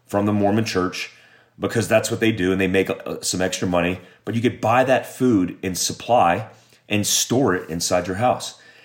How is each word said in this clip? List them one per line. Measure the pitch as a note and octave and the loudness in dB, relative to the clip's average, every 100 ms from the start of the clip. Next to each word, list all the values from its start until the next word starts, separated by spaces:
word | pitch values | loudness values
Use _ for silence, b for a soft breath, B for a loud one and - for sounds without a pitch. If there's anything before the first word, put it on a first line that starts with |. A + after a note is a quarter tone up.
| _ | _
from | G2+ G#2 | -2 0
the | |
Mormon | G#2 G2+ A2 | 2 2 2
Church, | G#2+ F#2 F2+ - - b b b b - | 0 -2 -2 -6 -12 b b b b -8
because | G2 A#2 F#2 | -4 -2 2
that's | A2 - | 2 0
what | A2 | 0
they | A2+ | 0
do, | G#2+ F2+ | 2 0
and | F#2+ | 2
they | F#2 | 2
make, | F#2+ F#2+ | 2 0
uh, | - - E2+ | -4 -8 -8
some | - F#2 | -6 -2
extra | F#2 - F#2+ | -2 -2 0
money. | F2 F2 F#2+ B B | 0 0 -4 B B
But | - A2+ | -6 -2
you | |
could | A#2 - | -2 0
buy | G#2+ B2 | 2 2
that | C3 B2+ - | 4 2 0
food | - B2+ G2+ F2+ - | 0 2 4 2 -4
in | F#2+ | -6
supply | E2+ - - - A#2 F2 F2+ - b b b - | -4 -6 -6 0 4 4 2 -4 b b b -4
and | G#2 G2 | -2 0
store | - - A#2+ A#2+ F2+ | -2 0 2 2 0
it | - | -4
inside | E2+ - F2+ F2+ | -6 -2 -2 -2
your | F#2 | -2
house. | B2 - - - B B | 0 0 -6 -14 B B